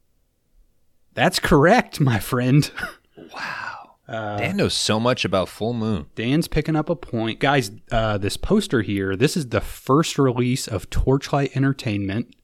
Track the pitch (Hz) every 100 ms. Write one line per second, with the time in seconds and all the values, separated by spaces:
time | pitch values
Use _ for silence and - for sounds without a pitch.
0 | _ _ _ _ _ _ _ _ _ _
1 | _ - 143 - - 147 165 240 - -
2 | 135 110 - 127 127 147 - - - -
3 | _ - - - - - - - - _
4 | - 113 104 104 123 196 123 - - 110
5 | 120 127 104 95 87 - 110 120 110 95
6 | 71 - 113 147 170 160 147 156 156 170
7 | - 113 113 - 139 143 104 107 - 117
8 | 110 104 98 - - 208 - 123 98 101
9 | 95 95 147 185 127 104 - - - 139
10 | 165 - 135 120 123 127 - 98 - -
11 | - 139 - 143 139 135 139 135 113 101
12 | 98 98 - _